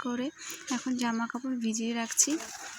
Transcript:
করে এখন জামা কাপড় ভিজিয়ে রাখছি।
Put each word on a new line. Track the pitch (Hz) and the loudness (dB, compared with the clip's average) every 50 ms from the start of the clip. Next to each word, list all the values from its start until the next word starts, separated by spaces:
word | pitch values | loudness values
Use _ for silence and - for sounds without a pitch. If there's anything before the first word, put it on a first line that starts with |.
| - | -2
করে | 247 240 240 247 302 - - - - - - - - 262 | -2 0 0 0 -2 -4 -6 -10 -10 -10 -10 -6 -2 -2
এখন | 233 - 262 254 240 | -2 0 0 0 2
জামা | 240 233 226 226 233 233 | 2 2 2 2 0 0
কাপড় | - 240 247 262 254 240 226 | -2 -2 -2 0 0 2 2
ভিজিয়ে | 220 214 233 226 233 233 233 | 2 2 2 0 0 0 0
রাখছি। | 226 226 - - - 285 302 320 - - - - - - - | 0 0 4 4 4 6 4 0 0 -4 -8 -8 -10 -10 -10